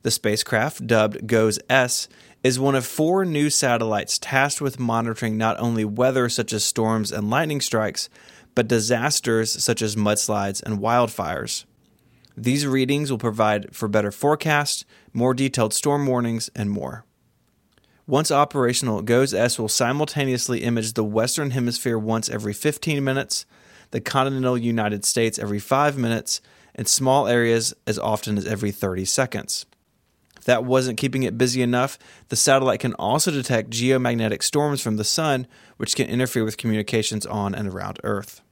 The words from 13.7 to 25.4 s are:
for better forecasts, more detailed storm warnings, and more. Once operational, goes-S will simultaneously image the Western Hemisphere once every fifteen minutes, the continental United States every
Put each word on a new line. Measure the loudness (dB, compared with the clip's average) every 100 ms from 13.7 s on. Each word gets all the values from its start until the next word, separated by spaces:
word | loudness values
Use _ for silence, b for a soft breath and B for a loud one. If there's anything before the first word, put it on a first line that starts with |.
| -6
for | 0
better | 2 0
forecasts, | 0 0 2 2 0 0 -4 -8 b b
more | 0 0
detailed | 2 0 2 0
storm | 2 0 0 2
warnings, | 0 0 -4 -6 -6
and | -4
more. | -4 -6 -10 -18 _ _ _ _ _ _ b b b 0
Once | 0 2
operational, | 2 2 2 2 2 0 -2
goes-S | 2 4 4 2 0 0
will | -2
simultaneously | 0 0 0 -2 -2 -2 -2 -2 -2
image | 0 0 -2
the | -2
Western | 0 0 0 0 -2
Hemisphere | 0 -2 -2 -2 -2
once | 0 -2 -2
every | -4 -4
fifteen | -2 -2 -2 -2 0
minutes, | 0 -2 -2 -6 -8 b b b b
the | -8
continental | -2 0 0 0 0 0
United | 0 0 0 0
States | -2 2 0
every | 0